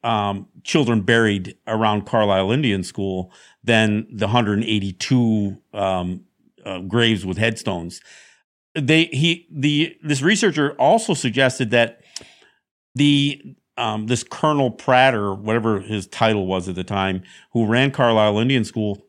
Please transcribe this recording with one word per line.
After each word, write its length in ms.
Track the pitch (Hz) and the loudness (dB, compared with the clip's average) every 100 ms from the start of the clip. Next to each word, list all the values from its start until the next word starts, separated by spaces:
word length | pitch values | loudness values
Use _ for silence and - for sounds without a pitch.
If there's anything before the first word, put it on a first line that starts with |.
um, 440 | 117 110 101 101 - - | -2 0 -2 -4 -10 -18
children 380 | - 160 123 113 | -2 0 2 2
buried 540 | 98 117 110 101 90 - - | 4 4 4 0 -4 -14 -6
around 400 | 110 110 104 101 | -2 0 0 0
Carlisle 460 | 117 104 95 95 | 0 2 2 2
Indian 320 | 127 135 98 | 0 0 -2
School 480 | 90 - 98 92 90 _ - _ | -4 -6 -6 -6 -8 _ -20 _
than 440 | - 113 110 107 113 | 2 2 4 0 -4
the 160 | 110 101 | -6 0
hundred 280 | 120 104 104 | 0 2 -2
and 100 | 117 | 0
eighty-two, 920 | 107 98 90 - 127 117 110 101 95 _ | -2 -4 -8 0 2 2 0 -2 -8 _
um, 520 | 104 98 92 90 90 _ _ _ _ 101 | -4 -2 -2 -4 -8 _ _ _ _ -12
uh, 140 | 92 | -10
graves 460 | 95 113 117 104 92 | -2 2 2 2 -2
with 120 | 92 | -2
headstones. 640 | 113 107 - 92 85 - _ - - _ _ _ _ 160 | -2 -2 -6 -8 -10 -16 _ -20 -20 _ _ _ _ -6
They, 300 | 139 160 165 | 2 2 2
he, 420 | 135 165 160 _ | 0 0 0 _
the, 460 | 151 143 147 156 - | -4 0 0 -2 -6
this 180 | 156 143 | -6 0
researcher 500 | 151 214 214 - 170 | 0 2 2 2 -2
also 400 | 139 135 220 226 | 2 2 4 2
suggested 560 | 160 131 113 135 - 120 | -2 -2 0 0 0 0
that 300 | 120 - - _ - - _ _ _ _ _ _ - | 2 0 -4 _ -20 -20 _ _ _ _ _ _ 0
the, 600 | 143 143 143 139 - - _ - | 2 4 0 -6 -18 -20 _ -6
um, 300 | 117 107 107 | -4 -4 -2
this 160 | 120 | -4
Colonel 480 | - - 156 147 131 | -4 -2 0 2 0
Pratt, 420 | - - 127 135 | -2 2 4 4
or 200 | 117 101 | 2 -4
whatever 460 | 98 107 117 113 101 | -4 -2 0 0 -2
his 280 | 98 107 90 | -4 -8 -8
title 400 | - 113 107 92 | 0 0 2 -2
was 200 | 92 92 | -4 -4
at 80 | 90 | -8
the 80 | |
time, 400 | 92 101 95 92 - - _ | -6 -2 -2 -4 -10 -20 _
who 140 | 120 107 | -2 0
ran 260 | 120 135 | 2 0
Carlisle 480 | 135 123 110 107 104 | 2 2 4 4 2
Indian 260 | 120 131 107 | 0 0 -2
School 400 | - 104 101 | -4 -4 -6